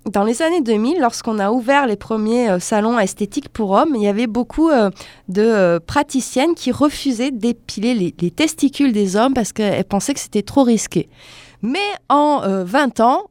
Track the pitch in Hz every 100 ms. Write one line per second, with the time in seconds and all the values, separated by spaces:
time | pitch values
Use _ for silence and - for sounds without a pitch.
0 | 220 196 208 240 330 349 233 214 233 359
1 | 240 - - 220 196 254 226 277 262 208
2 | - 220 214 240 226 180 - 208 220 240
3 | 190 - 208 - - - 202 196 320 247
4 | 202 202 240 220 247 - 320 269 202 -
5 | - - - 185 226 220 180 170 - 285
6 | 285 269 - 254 311 330 254 226 294 -
7 | 277 226 269 240 233 - - - 226 240
8 | 175 - 175 - 311 - 277 - 277 208
9 | 196 202 254 269 202 - 208 139 190 202
10 | - 277 - 208 202 285 247 220 - 180
11 | - - - - - - 214 320 403 392
12 | - 285 294 285 196 190 180 254 269 -
13 | 226 311 415